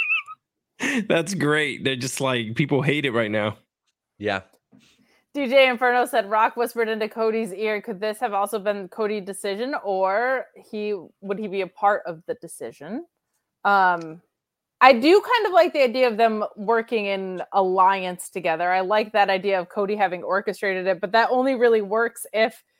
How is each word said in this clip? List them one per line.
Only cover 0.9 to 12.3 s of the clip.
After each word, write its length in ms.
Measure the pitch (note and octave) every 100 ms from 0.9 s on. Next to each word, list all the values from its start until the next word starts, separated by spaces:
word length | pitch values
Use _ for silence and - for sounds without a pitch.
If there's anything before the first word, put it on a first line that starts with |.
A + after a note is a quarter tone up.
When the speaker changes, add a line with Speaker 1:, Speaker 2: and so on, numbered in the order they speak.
| C4+ G3+
Speaker 1:
That's 240 | E3 D#3+
great. 500 | F3+ D3 D3+ D3 A2
They're 120 | C3+ C3
just 240 | C3 -
like, 360 | C3+ B2 A2 A#2
people 260 | C#3+ C#3+
hate 240 | D3 D3 C#3
it 60 |
right 180 | A#2 A2
now. 260 | G#2+ G#2 G#2 _ _ _ _ _ -
Speaker 2:
Yeah. 240 | G2+ G2 - _ _ _ _ _ _ _ _
Speaker 3:
D 140 | C#4+ C4+
J 220 | C4+ C4
Inferno 380 | A#3+ B3 B3 B3
said, 220 | B3 G3+
"Rock 280 | G#3+ A3+ A#3
whispered 320 | A#3+ A#3 A3+
into 200 | A3 A3
Cody's 440 | A3+ A3+ A3 A3+
ear. 260 | F#3 G#3+ G#3
Could 200 | G3+ F#3
this 180 | G#3+ G#3+
have 140 | A#3+
also 240 | G3+ G3+ A3
been 300 | G3 G3+ F#3
Cody's 360 | - G#3 G#3+
decision, 520 | F#3+ F#3+ G#3 G3 B3+ D4
or 600 | G3+ F#3+ F#3+ G3+ B3 C4 - -
he, 380 | - G#3+ G#3 G3+ D3+ _
would 180 | G3 G3
he 80 | G#3+
be 140 | F#3+
a 60 | F3+
part 340 | - G3+ G#3
of 180 | - D#3+
the 80 | -